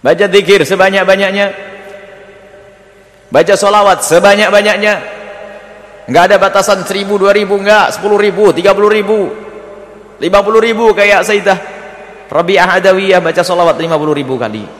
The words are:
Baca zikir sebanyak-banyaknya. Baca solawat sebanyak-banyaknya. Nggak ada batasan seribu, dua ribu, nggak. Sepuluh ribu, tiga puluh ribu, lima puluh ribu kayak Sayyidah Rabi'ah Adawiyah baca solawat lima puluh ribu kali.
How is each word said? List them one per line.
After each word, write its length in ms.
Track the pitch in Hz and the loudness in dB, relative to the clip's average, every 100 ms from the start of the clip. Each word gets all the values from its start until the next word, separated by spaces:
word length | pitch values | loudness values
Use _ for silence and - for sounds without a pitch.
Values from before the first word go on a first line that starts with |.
Baca 220 | 135 165 202 | 0 0 2
zikir 400 | 190 170 196 151 | 0 2 2 2
sebanyak-banyaknya. 800 | 185 190 196 185 190 196 202 202 - - - - - - - 196 202 - - - _ - _ _ _ _ | 2 2 2 2 0 0 -2 -4 -6 -16 -18 -20 -20 -20 -20 -20 -20 -20 -20 -20 _ -20 _ _ _ _
Baca 240 | 139 170 | 0 0
solawat 480 | 196 202 208 202 185 | 0 2 2 2 0
sebanyak-banyaknya. 1120 | - 165 196 202 208 202 208 202 208 190 - - - - - - - - - - | 2 2 4 2 2 2 2 -2 -2 -2 -6 -16 -18 -18 -20 -20 -20 -20 -20 -20
Nggak 200 | - 139 185 | -2 2 4
ada 80 | 202 | 2
batasan 480 | 190 196 196 190 | 2 0 0 -2
seribu, 320 | 175 196 196 202 | -2 -6 -4 -2
dua 160 | 196 | 0
ribu, 240 | 202 196 202 | -2 -2 -2
nggak. 400 | 196 214 170 - | 2 2 2 -2
Sepuluh 240 | 196 202 | -2 0
ribu, 320 | 208 185 208 | 0 2 2
tiga 240 | 156 196 196 | 2 0 2
puluh 160 | 208 | 2
ribu, 320 | 214 196 214 180 - - - - - - - - - | 0 0 -2 -4 -8 -16 -20 -20 -20 -20 -20 -20 -8
lima 240 | 160 196 | 0 2
puluh 160 | 196 220 | 2 2
ribu 320 | 233 220 226 | 2 2 2
kayak 320 | 202 208 196 | 2 2 2
Sayyidah 320 | 185 208 196 180 - - - - - - - | 2 -2 0 -2 -4 -18 -18 -20 -20 -20 -6
Rabi'ah 480 | 151 170 190 180 185 | -4 0 0 2 2
Adawiyah 480 | 185 190 196 185 | 2 2 2 0
baca 160 | 165 165 | 2 -2
solawat 400 | 175 175 170 156 | -2 0 0 0
lima 160 | 165 156 | -2 -2
puluh 160 | 156 | -2
ribu 240 | 147 135 131 | -4 -4 -6
kali. 320 | 117 107 101 | -6 -8 -14